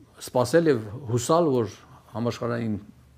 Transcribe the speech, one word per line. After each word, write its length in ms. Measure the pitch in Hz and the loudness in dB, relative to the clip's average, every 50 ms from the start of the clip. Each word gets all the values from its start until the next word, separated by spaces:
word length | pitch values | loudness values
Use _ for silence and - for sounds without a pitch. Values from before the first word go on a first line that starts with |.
| - _ _ - | -20 _ _ -18
սպասել 500 | - - - 127 120 120 - 170 170 156 | -16 -2 0 0 2 4 4 4 4 4
և 120 | 135 113 107 104 101 - - | 2 2 -2 -8 -12 -12 -4
հուսալ, 460 | 104 120 117 - - 160 170 175 151 | -2 -2 -2 2 2 2 4 4 4
որ 280 | 131 123 110 98 - - - - - - - | 2 2 0 -2 -6 -14 -20 -20 -20 -20 -20
համաշխարհային 680 | - - 107 120 120 113 - 120 117 120 117 117 110 104 98 - - - - - _ _ | -12 -8 -4 -4 -4 -4 -4 -4 -4 -4 -4 -4 -4 -4 -6 -8 -14 -20 -20 -20 _ _